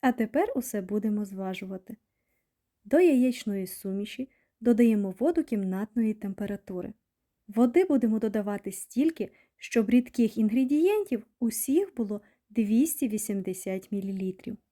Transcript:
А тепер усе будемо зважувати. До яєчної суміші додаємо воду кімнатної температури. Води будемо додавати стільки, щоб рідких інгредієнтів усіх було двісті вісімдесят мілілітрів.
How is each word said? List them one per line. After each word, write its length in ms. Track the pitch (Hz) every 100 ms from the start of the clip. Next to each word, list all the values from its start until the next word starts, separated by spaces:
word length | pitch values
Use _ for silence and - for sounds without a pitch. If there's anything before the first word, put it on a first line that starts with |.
А 120 | 262
тепер 400 | 240 220 277 415
усе 260 | 523 247 214
будемо 440 | 185 208 214 208
зважувати. 720 | 202 190 190 185 190 190 - 220 _ _ _ _ _ _ _ _
До 160 | 202 285
яєчної 680 | 359 269 254 247 - 196 185
суміші 640 | - 196 190 208 - 262 _ _ _
додаємо 500 | 226 226 240 214 196
воду 340 | 185 285 330
кімнатної 720 | - 214 190 185 214 - 220
температури. 800 | 214 202 196 202 202 - 180 - - _ _ _ _ _
Води 360 | 214 247 285
будемо 340 | 381 285 220 220
додавати 540 | 220 214 202 202 190
стільки, 600 | 190 - - 302 320 208 _ _ _
щоб 340 | - 233 214
рідких 460 | 247 247 - 226 220
інгредієнтів 920 | 220 226 262 294 349 427 403 233 - _
усіх 560 | 240 220 - 285 392 -
було 240 | 214 208 _ _ _
двісті 580 | 214 214 220 311 - 254
вісімдесят 840 | 208 - 202 190 185 - 190 190
мілілітрів. 640 | 202 196 190 185 180 - - _